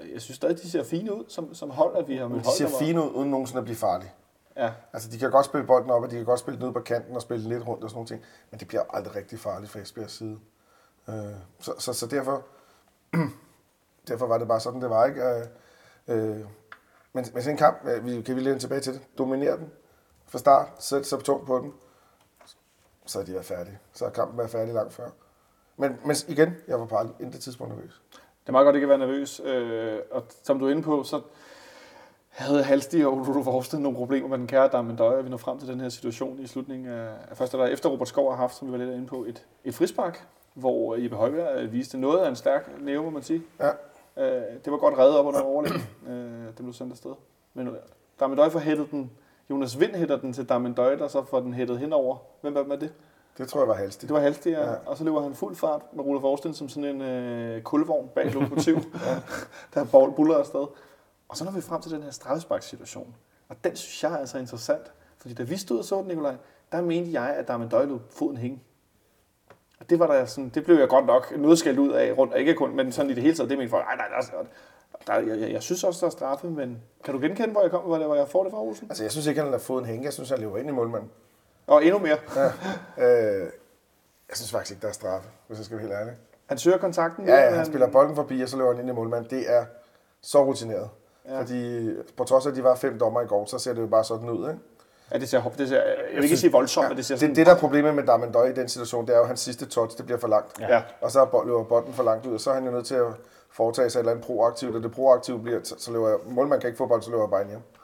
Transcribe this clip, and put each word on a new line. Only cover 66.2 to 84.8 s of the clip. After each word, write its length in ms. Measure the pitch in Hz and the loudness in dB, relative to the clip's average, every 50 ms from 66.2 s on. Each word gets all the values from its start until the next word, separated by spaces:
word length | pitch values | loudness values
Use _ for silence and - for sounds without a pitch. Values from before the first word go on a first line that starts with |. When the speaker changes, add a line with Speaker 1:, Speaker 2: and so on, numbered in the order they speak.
| 147 139 127 123 - - _ _ _ _ - | -4 -4 -6 -6 -12 -20 _ _ _ _ -6
Speaker 1:
der 80 | 170 | -4
mente 320 | 175 170 165 175 175 170 160 | -2 0 0 -2 -2 -2 -2
jeg, 160 | 127 120 139 143 | -2 -2 -2 -4
at 120 | - 117 - | -4 -4 -4
Darmen 200 | 123 117 117 117 | -4 -4 -2 0
Døje 180 | 113 117 139 | 2 2 2
lod 120 | 143 135 120 117 - | 2 -2 -8 -10 -14
foden 260 | - - 147 143 143 | -8 -4 -4 -4 -4
hænge. 260 | 117 120 123 135 127 - _ _ _ _ _ _ _ _ _ _ _ _ _ _ _ _ _ _ _ _ _ _ _ | -4 -6 -8 -8 -10 -16 _ _ _ _ _ _ _ _ _ _ _ _ _ _ _ _ _ _ _ _ _ _ _
Og 100 | - - | 0 2
det 80 | 170 165 | 4 6
var 80 | 170 | 6
der 180 | 156 143 135 127 | 6 6 4 2
sådan, 240 | 117 - 143 135 123 | 0 -4 -8 -10 -6
det 160 | - 156 151 | -6 -2 4
blev 120 | 170 170 151 | 6 6 6
jeg 100 | 131 123 | 8 8
godt 180 | 131 123 120 | 6 6 6
nok 260 | 120 120 131 - - - 147 | 6 6 4 4 2 -2 2
noget 200 | 143 156 170 165 | 6 6 6 6
skældt 200 | - 151 127 135 | 6 4 2 4
ud 120 | 139 139 127 | 2 4 4
af 200 | - 123 113 113 131 | 4 2 4 4 4
rundt, 140 | 135 131 - | 2 4 2
og 60 | 127 | 2
ikke 140 | 135 156 160 | 2 2 2
kun, 220 | - 139 127 120 | 2 0 0 0
men 160 | 135 131 131 120 | -2 -2 -2 -2
sådan 180 | 156 143 139 | -2 -2 -2
i 40 | 127 | -2
det 80 | 120 120 | 2 2
hele 120 | 156 160 | 2 2
taget, 140 | 156 127 117 | 2 0 -2
det 80 | 139 139 | -2 -2
mente 120 | 127 110 | -2 0
folk, 140 | 113 90 - | 0 0 0
"Ej, 120 | - 127 | -2 -4
nej, 100 | 127 113 - | -4 -6 -4
der 300 | - - - - - 82 | -4 -4 -6 -4 -8 -10
er, 60 | 78 - - - - - _ _ _ _ - - - | -10 -12 -16 -20 -20 -20 _ _ _ _ -20 -12 -6
der, 240 | 110 104 110 113 110 110 | -2 0 0 0 0 -2
jeg, 80 | 104 | -4
jeg, 120 | 110 110 110 | -4 -4 -4
jeg 100 | 107 - | -6 -4
synes 220 | - 175 175 - | -4 -4 -2 -2
også, 160 | 190 170 - | -2 -2 0
der 60 | - | -2
er 40 | 156 | -4
straffe", 360 | - - - 135 139 - - | -4 -4 -6 -6 -6 -6 -6
men 360 | 175 160 147 135 123 120 113 - _ _ _ - | -8 -6 -6 -6 -8 -10 -12 -16 _ _ _ -8
kan 100 | - 135 | -8 -4
du 60 | 131 | -2
genkende, 320 | 143 160 196 220 233 220 208 | -2 -2 -2 -2 -4 -2 2
hvor 100 | 208 196 | 2 2
jeg 80 | 170 | 2
kom, 100 | 185 175 175 | 2 -2 -2
hvor 140 | 175 165 | -2 -2
jeg, 100 | 156 156 | -2 0
hvor 80 | 151 147 | 0 0
jeg 120 | 143 143 143 | 0 0 2
får 140 | - 185 190 | 0 0 0
det 100 | 190 196 | 0 -4
fra, 100 | 214 - | -6 -8
Olsen? 240 | - - - 220 214 | -8 -8 -10 -12 -12
Speaker 2:
Altså, 140 | - - 110 | -8 -6 -6
jeg 80 | 107 - | -4 -4
synes 140 | 156 147 | -2 -2
ikke, 140 | 151 135 151 | -2 0 0
han 100 | 151 143 | -2 -2
lader 120 | 131 113 - | -2 -4 -4
foden 220 | - 131 127 123 | -4 -4 -4 -4
hænge. 200 | 117 113 117 131 | -6 -6 -6 -6
Jeg 80 | 143 - | -8 -8
synes, 180 | - 135 120 | -10 -6 -6
han 80 | 135 123 | -4 -4
løber 180 | 110 107 95 107 | -4 -6 -6 -6
ind 100 | 135 151 | -6 -4
i 40 | 139 | -2
målmanden. 380 | 123 117 117 117 107 107 113 - _ _ _ _ _ _ _ _ _ _ | -2 -2 -2 -4 -6 -8 -10 -16 _ _ _ _ _ _ _ _ _ _
Speaker 1:
Og 180 | - 143 151 151 | 6 8 8 8
endnu 140 | 165 196 208 | 8 6 6
mere. 180 | 185 156 151 156 - - - | 4 2 2 0 0 -2 0
Speaker 2:
Ja. 100 | 135 139 131 - - 190 190 190 - - - - - | 2 2 2 2 -2 -6 -8 -8 -8 -10 -12 -2 4
Øh, 420 | 127 123 123 120 110 107 101 95 90 - - - _ _ _ _ _ _ _ _ _ _ _ _ _ - | 6 6 6 6 6 4 2 0 -2 -6 -10 -14 _ _ _ _ _ _ _ _ _ _ _ _ _ -14
jeg 80 | - | -12
synes 160 | - 120 107 120 | -10 -8 -4 -4
faktisk 180 | 104 92 - | -4 -4 -6
ikke, 120 | 101 90 | -8 -8